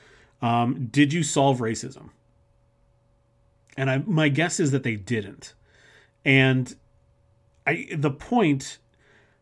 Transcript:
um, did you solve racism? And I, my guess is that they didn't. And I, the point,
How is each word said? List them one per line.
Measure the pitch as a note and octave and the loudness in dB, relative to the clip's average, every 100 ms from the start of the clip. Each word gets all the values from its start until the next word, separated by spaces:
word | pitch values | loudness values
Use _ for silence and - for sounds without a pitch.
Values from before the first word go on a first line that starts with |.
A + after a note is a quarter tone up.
| - _ _ _ | -20 _ _ _
um, | A#2 A#2 A#2+ C#3+ A#2+ | -2 0 0 -2 -2
did | C#3+ D3 | 2 2
you | E3+ | 0
solve | D#3 D3+ C#3 B2 | -2 2 2 2
racism? | A2+ A2 - - - - _ _ _ _ _ _ _ _ _ _ _ _ _ _ _ - | -2 -6 -10 -16 -20 -20 _ _ _ _ _ _ _ _ _ _ _ _ _ _ _ -4
And | C3+ | 0
I, | C3+ G#3 | 0 0
my | D#3 D3+ | 2 2
guess | C#3 E3+ - | 2 0 0
is | D3+ | 0
that | C3+ | 0
they | C3 G#2+ | -2 -6
didn't. | F#2+ A#2 F#2+ - - - _ _ _ _ _ _ | -4 -4 -4 -14 -20 -20 _ _ _ _ _ _
And | C#3+ C3+ C3 C3 B2 - _ _ _ _ _ _ _ _ - | 2 4 4 2 -2 -10 _ _ _ _ _ _ _ _ -4
I, | E3 - | -4 -6
the | D#3 D3 | -4 -2
point, | C#3 - A#3+ E3+ C#3 - - _ _ _ _ _ _ | -4 -2 2 4 2 -4 -16 _ _ _ _ _ _